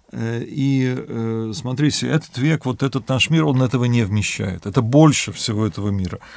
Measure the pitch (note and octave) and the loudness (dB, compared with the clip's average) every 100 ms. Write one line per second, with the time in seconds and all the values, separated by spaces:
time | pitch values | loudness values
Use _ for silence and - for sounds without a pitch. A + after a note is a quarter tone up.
0 | _ A#2 A2+ A#2 - - C#3 C3+ B2+ B2+ | _ -6 -4 -4 -6 -2 0 2 0 -2
1 | - A#2 A2+ A2+ A2+ G#2 B2 B2+ D3 - | -6 -6 -4 -4 -6 -6 -6 0 0 0
2 | B2+ D#3 - A#2+ C#3+ D3+ C3 A#2+ C3+ C3+ | 0 -2 -2 -2 0 0 -2 -2 -2 -2
3 | - C3 - D#3+ D#3 C3 B2+ B2+ B2 A#2+ | -2 0 2 2 4 2 2 2 2 2
4 | G2+ G#2 G2+ - G#2 F2+ G2+ C#3 A2+ C#3 | 2 0 -2 -4 -6 -6 -2 0 4 6
5 | D#3 - - - - G#2 G#2+ G2+ G2+ G2+ | 6 6 -2 -6 -4 -2 -2 -2 -2 -2
6 | F#2 - - | -4 -6 -14